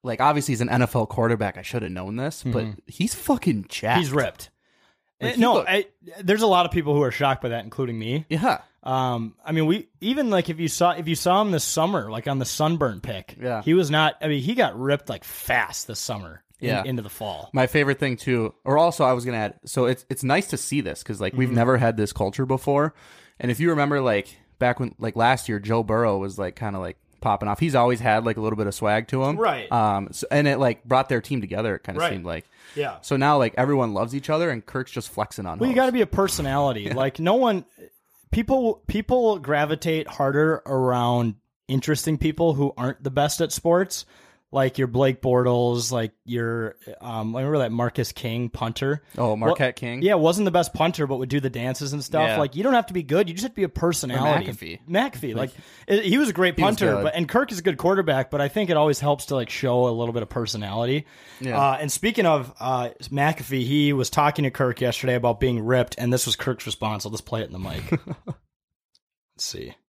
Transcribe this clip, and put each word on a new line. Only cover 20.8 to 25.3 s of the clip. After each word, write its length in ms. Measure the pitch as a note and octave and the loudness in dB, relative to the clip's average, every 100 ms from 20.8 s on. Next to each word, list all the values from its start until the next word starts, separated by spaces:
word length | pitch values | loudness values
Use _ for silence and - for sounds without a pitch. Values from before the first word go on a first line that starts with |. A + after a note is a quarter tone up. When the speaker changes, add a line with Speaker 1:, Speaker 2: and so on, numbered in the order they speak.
Speaker 1:
this 220 | F#2 D2 | -4 -8
'cause, 160 | - G2+ | -8 -4
like, 140 | G2 | -2
we've 160 | B2 B2+ | 0 2
Speaker 2:
Mm-hmm. 60 | A#2 | 4
Speaker 1:
never 220 | A#2 B2+ | 6 6
had 200 | A#2 A2 | 4 2
this 160 | G#2 | -2
culture 320 | - G2 - C3 | 0 -4 -2 -2
before. 480 | C3 - C#3+ D#3 _ - - - _ | 0 2 2 2 _ -20 -20 -20 _
And 120 | B2 | -4
if 80 | A#2+ | 0
you 100 | E3+ | 2
remember, 280 | D#3 C#3+ C#3+ | 2 2 2
like, 360 | B2+ G#2 - - _ _ | 2 2 -2 -18 _ _
back 200 | B2 B2 | 0 0
when, 160 | B2 - | -4 -4
like, 160 | A2+ A#2 | -6 2
last 340 | A#2 | 4